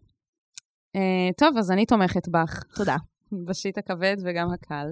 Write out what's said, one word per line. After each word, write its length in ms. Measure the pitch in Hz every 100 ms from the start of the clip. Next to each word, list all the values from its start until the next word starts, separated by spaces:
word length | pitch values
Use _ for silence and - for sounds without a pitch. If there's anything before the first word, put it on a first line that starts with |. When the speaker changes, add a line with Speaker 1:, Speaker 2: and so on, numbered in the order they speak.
| _ _ _ _ _ - - _ _ 196
Speaker 1:
אה, 40 | 190 185 180 -
טוב, 200 | 311 247
אז 120 | 185
אני 160 | 190 226
תומכת 420 | 220 180 180 175
בך. 340 | 170 156 - - -
Speaker 2:
תודה. 200 | 190 139 - _ -
Speaker 1:
בשיט 460 | 190 175 190 196 208
הכבד 380 | - 170 190 202
וגם 260 | 180 170 175
הקל. 360 | 175 - 147 147